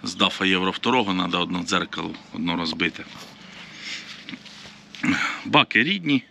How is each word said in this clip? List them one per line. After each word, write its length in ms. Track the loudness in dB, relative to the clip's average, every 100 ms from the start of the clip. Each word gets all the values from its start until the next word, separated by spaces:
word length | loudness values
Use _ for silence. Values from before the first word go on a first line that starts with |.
З 120 | -8
дафа 300 | 0 0 2
Євро 260 | 2 4 2
второго 420 | 0 2 4 4
надо 280 | 0 2 0
одно 220 | 0 -2
дзеркало, 520 | 0 0 0 -4 -6 -8 -10
одно 220 | -4 -2
розбите. 500 | 0 -2 0 -2 -2 -14 -16 -18 -18 -18 -18 -16 -14 -12 -10 -12 -14 -14 -14 -16 -18 -18 -20 -16 -2 2 2 0 -2
Баки 380 | 4 4 6 4
рідні. 400 | 4 2 2 2 0